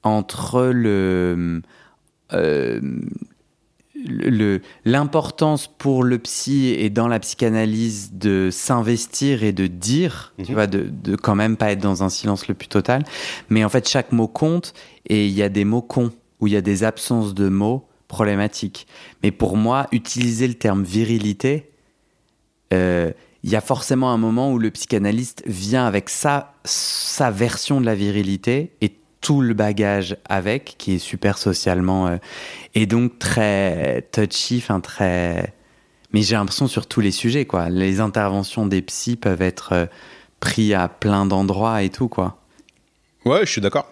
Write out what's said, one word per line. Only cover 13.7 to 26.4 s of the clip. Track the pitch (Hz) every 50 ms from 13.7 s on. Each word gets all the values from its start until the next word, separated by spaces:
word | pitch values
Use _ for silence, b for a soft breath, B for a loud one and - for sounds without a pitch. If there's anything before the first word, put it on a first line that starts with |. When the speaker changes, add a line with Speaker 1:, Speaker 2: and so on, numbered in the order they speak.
| - 131 - -
Speaker 1:
chaque | - 139 123 -
mot | - 117 113 107
compte | - - 160 156 165 175 170 - B B B B B B _ -
et | 107 107 104
il | 101
y | 98 98
a | 104 101
des | 98 104 101
mots | 104 110 120
cons | 117 - - 131 123 117 113 - _ _ _ _
ou | 110 104
il | 101
y |
a | 104
des | 90 101 101 92
absences | 107 110 - - - - 123 117 110 101 98
de | 95 101 95
mots | 95 98 101 107 123 135 - b b b b _
problématiques. | - - 110 104 101 101 104 107 - - - 95 - - - B B B B B B B
Mais | - 104
pour | 101 - - - 95
moi, | 107 107 117 127 135 139 -
utiliser | - 120 - - - 123 123 120 117 110 127 127
le | 120
terme | - - 110 98 98
virilité, | 98 87 92 107 113 110 117 113 104 104 101 - - 127 143 156 143 _ _ _ _ _ _ _ _ _ _ _ _ _ _ _ _ _ _ _ _ _ 95
euh, | 92 92 90 87 87 85 82 - b b b b b -
il | -
y | 107
a | 107
forcément | - - 135 127 - - 139 127 127 127
un | 120 113
moment | 110 113 110 120 131 139
où | 131 120
le | 110 107
psychanalyste | 101 - - - 127 107 101 101 107 117 127 - - - -
vient | - 104 90 95 101 117 131 127
avec | 117 98 101 - -
sa, | - - - 147 143 143